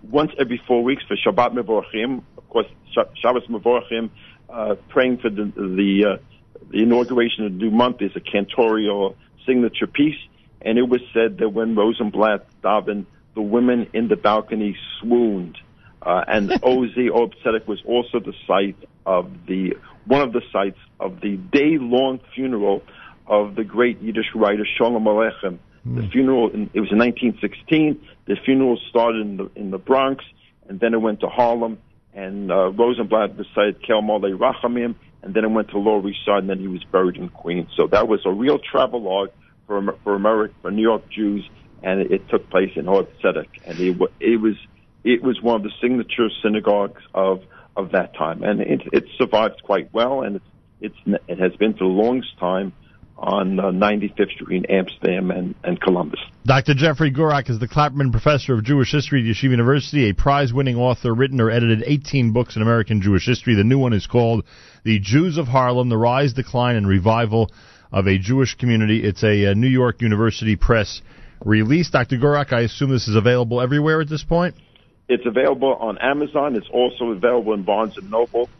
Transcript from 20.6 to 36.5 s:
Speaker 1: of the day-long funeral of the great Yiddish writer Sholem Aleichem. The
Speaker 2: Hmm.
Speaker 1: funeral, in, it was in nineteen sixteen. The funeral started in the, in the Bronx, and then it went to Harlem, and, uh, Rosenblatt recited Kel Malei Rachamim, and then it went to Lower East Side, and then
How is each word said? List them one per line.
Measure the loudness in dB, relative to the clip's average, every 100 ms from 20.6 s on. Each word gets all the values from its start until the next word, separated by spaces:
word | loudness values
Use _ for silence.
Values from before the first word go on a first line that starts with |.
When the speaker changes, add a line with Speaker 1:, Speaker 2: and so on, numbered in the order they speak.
| -2 -6 -20 _
Speaker 1:
of | -10 -6
the | -6 -6
day-long | 0 2 2 0 0 0 0 -4 -10
funeral | -8 -4 -2 0 -2 -4 -20 -20 -20 0
of | 0 0 -4
the |
great | -6 0 0 0
Yiddish | -6 -4 -4
writer | 0 0 2 -4 0
Sholem | 0 2
Aleichem. | 2 2 0 -2 -8 -10 _ _
The | -8 -6
Speaker 2:
Hmm. | -2
Speaker 1:
funeral, | 0 2 2 0
in, | -2 -6
it | -4
was | 0
in | 2
nineteen | 2 0 -4 -2
sixteen. | -8 -8 -2 0 2 -2 -10 -20 -6
The | -4
funeral | 0 2 2 0 -2
started | 0 2 0
in | -6 -8
the, | -10
in | -10 -10
the | -8
Bronx, | 0 2 2 -2 -10 _ _ _ -18
and | -4
then | 0
it | 0
went | 0 -2
to | -4
Harlem, | 0 2 2 -4 -8 _ _ _
and, | -14 -12 -8 -2
uh, | 0 0
Rosenblatt | 2 0 0 0 0 0 -6
recited | -6 0 0 -2 -2
Kel | -2
Malei | 0 -2 -2
Rachamim, | 0 -2 0 -4 -2 -4 -6 -16 _
and | -4
then | -2
it | 0
went | -2 -2
to | -2
Lower | 0 0 -2
East | -6
Side, | 0 0
and |
then | 0